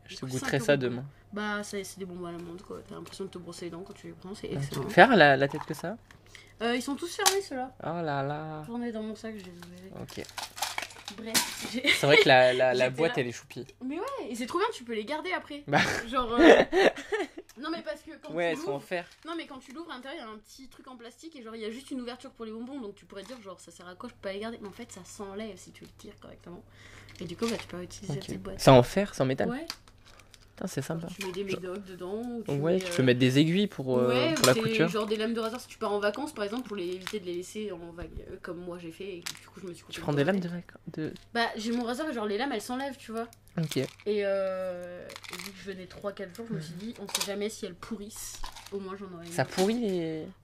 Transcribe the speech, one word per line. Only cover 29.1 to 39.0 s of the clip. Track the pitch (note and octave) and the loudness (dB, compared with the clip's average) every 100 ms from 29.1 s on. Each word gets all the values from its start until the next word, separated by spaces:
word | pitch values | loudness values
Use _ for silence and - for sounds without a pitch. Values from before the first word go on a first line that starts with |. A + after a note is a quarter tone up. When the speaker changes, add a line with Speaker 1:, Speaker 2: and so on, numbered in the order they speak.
Speaker 1:
c'est | - | 0
en | C3 | 0
métal ? | C#3 G3+ | 2 0
Speaker 2:
Ouais. | B3+ E4 - - - - - - - - - | -2 -6 -12 -18 -20 -20 -20 -20 -20 -20 -10
Speaker 1:
Putain, | F#3+ | -8
c'est | - | -4
sympa. | C#3 E3 E3+ | -4 -6 -8
Speaker 2:
Tu | F3 F#3+ | -8 -6
mets | |
des | F3+ G3+ | -6 -4
Speaker 1:
Genre | F3 | -4
Speaker 2:
médocs | F3+ G3 F#3+ | -6 -10 -10
dedans, | F3+ F3+ G#3 | -10 -8 -6
ou | A#3+ A#3 | -6 -6
tu | G3+ | -2
Speaker 1:
Ouais, | C#3+ D#3+ | 0 2
Speaker 2:
mets, | F#3 | 2
Speaker 1:
tu | F3+ | 2
peux | - | 4
Speaker 2:
euh, | B2+ | 6
Speaker 1:
mettre | B2 | 8
des | B2+ C3+ | 6 6
aiguilles | D#3 F3+ G#3 | 6 6 2
pour, | - C3 B2 | 0 0 4
euh, | B2 | 4
Speaker 2:
ouais, | B2+ B2 | 4 4
Speaker 1:
pour | - | 6
Speaker 2:
ou | A#2+ | 6
Speaker 1:
la | |
Speaker 2:
des, | C3 | 6
Speaker 1:
couture. | A3+ A3 G#3+ | 4 4 4
Speaker 2:
genre | G#3 G#3+ | 2 0
des | G#3+ | 0
lames | A3 | 0
de | A#3 | 0
rasoir | A3+ A#3+ | -2 -4
si | - | -12
tu | - | -6
pars | G#3+ | -2
en | G#3 | 0
vacances, | G#3 G#3 C#4+ | 0 0 -4
par | - | -4
exemple, | G3+ A#3+ B3 | -4 -4 -4
pour | G3+ | -4
les | F3 | -4
éviter | F#3 F3+ G#3+ | -6 -6 -6
de | |
les | F3+ F3 | -4 -6
laisser | F3+ G#3+ G#3 | -6 -8 -8
en | E3+ E3+ | -8 -12
vague, | E3+ E3 E3 - | -12 -12 -12 -12
euh, | F#3+ | -12
comme | - E3+ | -10 -10
moi | F3+ F3 | -8 -10
j'ai | E3+ | -10
fait, | D#3+ | -12